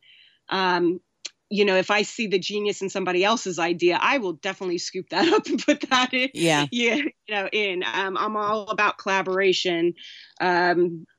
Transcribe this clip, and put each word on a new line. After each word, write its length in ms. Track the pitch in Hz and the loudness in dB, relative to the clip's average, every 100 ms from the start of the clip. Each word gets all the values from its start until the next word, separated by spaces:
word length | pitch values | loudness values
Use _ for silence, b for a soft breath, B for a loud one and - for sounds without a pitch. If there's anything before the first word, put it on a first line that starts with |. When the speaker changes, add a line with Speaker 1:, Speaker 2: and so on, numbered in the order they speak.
| b b b b - | b b b b -6
Speaker 1:
um, 540 | 190 185 180 175 180 _ _ - _ - | -2 0 2 2 0 _ _ -18 _ -6
you 160 | 202 202 | 2 4
know, 100 | 285 | 4
if 160 | - | 2
I 120 | 208 | 2
see 240 | 202 - 220 | 0 -2 -2
the 120 | 185 | -2
genius 420 | 165 208 208 190 | -2 -4 -4 -4
in 60 | 190 | -4
somebody 360 | 202 180 180 190 | -4 -2 0 2
else's 340 | - 190 165 | 0 -2 -4
idea, 400 | 170 175 170 175 | -2 2 2 2
I 180 | 214 277 | 0 0
will 140 | 196 | -2
definitely 440 | 160 196 190 190 175 | -6 -8 -8 -6 -6
scoop 320 | - 185 170 | -6 -10 -6
that 180 | 165 170 | 0 2
<laughs> 60 | |
up 140 | 427 - | 2 0
and 140 | 269 | -4
put 200 | - 294 - | 0 0 2
that 240 | 254 254 | 2 2
in. 160 | 262 262 | 0 -2
Speaker 2:
Yeah. 340 | - 165 151 143 | 0 2 2 2
Speaker 1:
Yeah, 240 | 240 233 294 | 0 2 2
you 160 | 294 - - 208 | -2 -6 -6 -4
know, 140 | 196 | -2
in, 320 | 214 202 180 | -2 -2 -2
um, 320 | 180 151 196 190 | -4 -4 -4 -2
I'm 220 | 208 214 | -2 -2
all 320 | 208 214 202 | -2 -2 -2
about 280 | 214 208 - | 0 0 0
collaboration, 960 | - 190 185 185 196 180 185 170 170 175 B B B B | -2 -2 0 2 2 2 0 2 0 -2 B B B B
um, 680 | 185 175 175 175 180 170 165 | 0 2 2 2 0 -2 -14